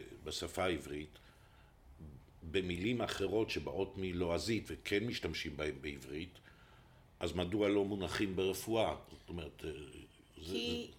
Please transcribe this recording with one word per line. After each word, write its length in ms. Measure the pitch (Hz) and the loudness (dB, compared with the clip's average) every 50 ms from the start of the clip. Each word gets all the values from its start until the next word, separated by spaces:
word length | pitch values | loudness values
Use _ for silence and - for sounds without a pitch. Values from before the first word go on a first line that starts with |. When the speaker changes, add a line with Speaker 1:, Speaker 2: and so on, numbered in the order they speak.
| - - - - - | -6 -8 -12 -10 -6
Speaker 1:
בשפה 400 | 78 76 - 87 82 - - 92 | -6 -4 -2 -2 -2 0 2 4
העברית, 560 | 92 90 76 69 71 71 76 78 - - - - - - - - - - - - - - - - - - - 80 76 69 - - - - - - 80 | 4 4 2 0 -4 -6 -6 -6 -8 -12 -18 -20 -20 -20 -20 -20 -20 -20 -20 -20 -20 -20 -20 -20 -20 -18 -16 -14 -14 -14 -16 -18 -20 -18 -14 -6 -2
במילים 500 | 80 98 92 90 87 87 92 113 123 117 | 0 2 2 2 0 0 2 2 2 2
אחרות 480 | 104 87 - - 98 92 98 110 113 - | 2 0 0 0 2 2 4 4 4 2
שבאות 440 | - 82 71 73 71 92 98 95 - 90 | 0 -2 -2 0 0 0 0 0 -2 -2
מלועזית 680 | 95 92 90 87 90 85 85 85 82 104 113 104 - - | -2 0 2 2 4 4 4 2 2 2 0 0 0 -4
וכן 360 | - - - - 101 104 110 | -8 -8 0 2 2 4 4
משתמשים 540 | 120 107 - - 85 80 - - 80 71 69 | 2 0 -2 -2 -2 -2 -2 -4 -4 -2 -2
בהם 240 | 76 76 69 67 | -2 -2 -2 -2
בעברית, 580 | 69 78 71 67 65 65 69 78 87 87 - - - - - - - - - - - - - - - - - - | -6 -6 -6 -8 -8 -6 -6 -6 -6 -6 -10 -14 -20 -20 -20 -20 -20 -20 -20 -20 -20 -20 -20 -20 -20 -20 -8 -4
אז 140 | 90 85 78 | -2 0 2
מדוע 340 | 90 90 87 98 104 104 98 | 2 2 2 4 4 6 6
לא 160 | 101 101 101 | 6 6 4
מונחים 500 | 98 104 98 92 85 - - 107 98 92 | 4 2 0 0 0 2 2 2 2 2
ברפואה? 600 | 92 95 95 92 92 - 110 113 113 107 82 73 - - - | 2 2 2 2 0 0 2 4 4 4 4 2 -2 -6 -12
זאת 180 | - - - - | -16 -16 -12 -8
אומרת, 360 | 85 85 80 - - - - | -6 -6 -6 -8 -8 -8 -6
אה, 60 | 80 73 73 76 73 71 73 - - - - - - - - | -6 -6 -6 -8 -12 -14 -16 -16 -18 -20 -20 -20 -20 -16 -12
זה, 140 | 78 - 196 | -6 -4 -2
Speaker 2:
כי 380 | 233 233 240 240 240 233 - - | -2 0 -2 -2 -4 -4 -8 -12